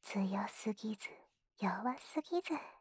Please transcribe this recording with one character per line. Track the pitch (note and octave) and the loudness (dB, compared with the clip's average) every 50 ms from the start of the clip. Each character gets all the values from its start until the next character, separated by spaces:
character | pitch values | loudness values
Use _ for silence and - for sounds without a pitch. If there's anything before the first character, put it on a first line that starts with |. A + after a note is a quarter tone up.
強 | - - - G3+ F#3+ F#3+ G3 G3 G3+ G3+ | -8 -2 0 2 2 2 2 2 0 0
す | - - - A3 G#3 | -2 0 0 0 0
ぎ | - - A3 A3 | 0 -2 -4 -2
ず、 | - - - - - - _ _ _ _ _ _ _ | -2 -4 -8 -10 -12 -20 _ _ _ _ _ _ _
弱 | G#3 F#3+ F3+ G3 G#3+ B3 B3+ - | 2 2 2 4 0 0 0 0
す | - - - D#4 | -6 -2 -2 -2
ぎ | D4+ - E4+ F4 | -2 2 0 0
ず | - - E4 - - - - - | 2 2 -2 -2 -2 -6 -16 -20